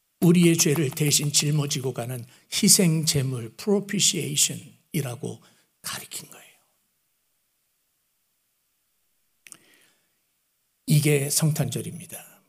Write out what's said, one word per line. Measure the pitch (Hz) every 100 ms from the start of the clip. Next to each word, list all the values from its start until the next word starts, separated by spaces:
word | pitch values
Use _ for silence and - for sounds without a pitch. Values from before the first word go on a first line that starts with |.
| _ -
우리의 | 170 175 170 165
죄를 | 170 143 139
대신 | 131 151 - 147
짊어지고 | 147 151 151 147 147 131
가는 | 120 120 127 117 - _
희생 | - 208 - 180 160
제물, | 156 147 131 123 117 -
프로피시에이션이라고 | - 202 196 202 - 175 131 143 - - - - _ 160 131 117 57 57 _ _ _ _
가리킨 | - - - - -
거예요. | - - _ _ _ _ _ _ _ _ _ _ _ _ _ _ _ _ _ _ _ _ _ _ _ _ _ _ _ _ _ - - _ _ _ _ _ _ _ _ _ _ _ _ -
이게 | 151 143 143 139
성탄절입니다. | - 156 151 123 113 104 - - - - _